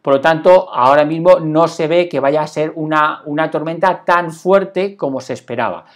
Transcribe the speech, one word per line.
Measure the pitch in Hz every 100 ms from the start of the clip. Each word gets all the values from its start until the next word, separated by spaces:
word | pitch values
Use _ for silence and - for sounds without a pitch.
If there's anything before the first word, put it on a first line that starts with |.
Por | -
lo | 139
tanto, | 156 160 180 185 -
ahora | - 123 143
mismo | 151 165 170 180
no | 160 156 165
se | 160 156
ve | 170 175
que | 139
vaya | 139 151
a | 151
ser | - 156 160
una, | 156 156 151 156 151
una | 147 160
tormenta | 156 156 170 185 175 -
tan | 175 170
fuerte | 160 180 196 190 180 196 196
como | 143 131
se | -
esperaba. | 120 - 120 113 85 -